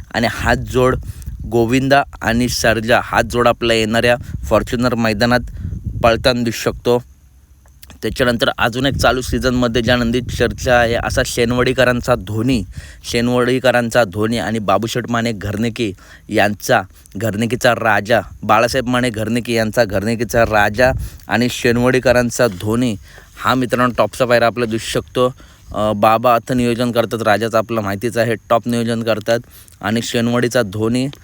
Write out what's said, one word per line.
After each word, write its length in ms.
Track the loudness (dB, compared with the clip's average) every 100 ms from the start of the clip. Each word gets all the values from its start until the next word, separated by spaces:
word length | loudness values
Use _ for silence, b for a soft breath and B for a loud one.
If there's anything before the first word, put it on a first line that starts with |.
| B
आणि 140 | -4 -2
हाच 280 | -2 -2 0
जोड, 380 | 0 0 2 0 B B B B -2
गोविंदा 560 | 0 2 2 4 2 2 -4
आणि 280 | -2 0 0
सर्जा, 500 | 0 0 0 2 0
हाच 220 | 2 -2 0
जोड 220 | 2 2
आपला 260 | 2 0
येणाऱ्या 420 | 2 2 2 2 0 B B
फॉर्च्युनर 520 | 0 0 0 -2 0 0
मैदानात 440 | 0 0 2 0 -2 B B B -8 0
पळताना 400 | 2 4 2 2
दिसू 280 | -2 -2 -4
शकतो. 320 | -2 0 0 -2 -20 _ _ _ -20 -20 -20 -20 -10
त्याच्यानंतर 480 | -8 0 0 2 -2 0
अजून 280 | -2 0 -2
एक 80 |
चालू 280 | 2 2 0
सीझनमध्ये 600 | -2 -2 0 0 0 0
ज्या 140 | 0 0
नंदी 260 | 0 -2
चर्चा 540 | -4 -2 -2 -2 0 2
आहे, 180 | 2
असा 280 | 0 -2 -2 -2
शेनवडीकरांचा 920 | -2 0 2 0 2 2 2 0 -2
धोनी, 480 | -2 -2 0 0 -2 B B B
शेनवडीकरांचा 1000 | -4 -2 0 2 2 2 2 2 0 0
धोनी 340 | 0 0 -2 -2
आणि 220 | -2 -4
बाबूशेठ 440 | 0 0 0 -4 -4
माने 220 | -2 -2
घरनेकी 640 | -4 -6 -4 -4 -2 -6 -6 B B -4
यांचा, 520 | 0 0 0 0 0 0 b b -6
घरनेकीचा 560 | -4 -2 -2 0 0
राजा, 480 | 2 2 0 2 0 0 -10
बाळासाहेब 440 | 2 2 4 0 0
माने 220 | 0 0
घरनेकी 440 | -2 -2 -4 0
यांचा 320 | 0 0 0 0
घरनेकीचा 580 | 0 -2 -2 0 2
राजा 480 | 2 4 2 4 2 2 B B -4
आणि 200 | 0 0
शेनवडीकरांचा 1000 | 0 0 2 2 2 2 2 0 0 0
धोनी 480 | 0 -2 0 0 -2 B B B -6
हा 180 | 0 0
मित्रांनो 380 | 0 0 0 0
टॉपचा 280 | -2 0 2
पायरा 200 | 4 4
आपला 200 | 0 -4
दिसू 240 | -4 -4
शकतो. 440 | -6 -4 -2 -2 -2 b b b -2
अ, 180 | -2
बाबा 420 | 4 4 4 4 2
आता 180 | 2
नियोजन 380 | 0 0 0 0
करतात 300 | 0 -2 -2
राजाचं, 360 | 0 2 2 0
आपलं 240 | 0 -4
माहितीच 360 | -4 -4 -4 -2
आहे, 180 | -2 -2 0
टॉप 120 | 0 0
नियोजन 380 | -2 -2 -2
करतात. 360 | -2 -2 0 -2 -4 B B -8
आणि 200 | -4 -2
शेनवडीचा 600 | -2 -2 0 0 0 0
धोनी 460 | -2 -2 -2 0 -4 -8